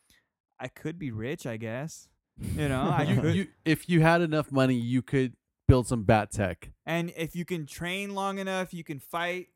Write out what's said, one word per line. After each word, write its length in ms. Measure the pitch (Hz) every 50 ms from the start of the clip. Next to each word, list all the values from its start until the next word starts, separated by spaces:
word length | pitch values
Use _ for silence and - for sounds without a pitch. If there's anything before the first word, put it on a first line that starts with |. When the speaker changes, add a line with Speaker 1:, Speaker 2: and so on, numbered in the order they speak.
| _ _ _ _ _ _ _ _ _ _ _ -
Speaker 1:
I 80 | 127 131
could 320 | _ - - 156 170 180
be 120 | 160 127
rich, 340 | 110 107 110 131 160 - -
I 100 | 135 113
guess. 540 | 110 113 110 113 127 151 160 - - - _ _ _ _ _ _ -
You 300 | - - - 160 151 139
know, 140 | 131 127 139 143 143
I 100 | 160 151
Speaker 2:
<laughs> 40 | -
You, 120 | 127 127
Speaker 1:
could. 140 | 135 160 165
Speaker 2:
you, 120 | 190 190 - _ _ -
if 240 | 160 156 - - -
you 120 | 180 160
had 180 | 160 165 170 170
enough 320 | 175 156 151 156 135 -
money, 240 | 135 135 131 131 127
you 260 | 120 117 120 127 127
could 360 | - - 143 135 131 120 - _ _ _ _ _ - -
build 180 | 135 127 113 -
some 160 | 127 117 101
bat 280 | 98 113 107 104 -
tech. 400 | - 110 101 90 85 - - - - _ -
Speaker 1:
And 280 | 156 165 170 170 175 -
if 180 | - 165 - -
you 120 | 175 170
can 200 | - 185 165 147
train 480 | 135 - - 165 175 185 196 202 202 202
long 260 | 196 196 196 190 196
enough, 340 | 196 190 190 185 185 180 -
you 100 | 170 160
can 160 | - 151 131
fight 480 | - - - 170 175 175 180 180 180 _ _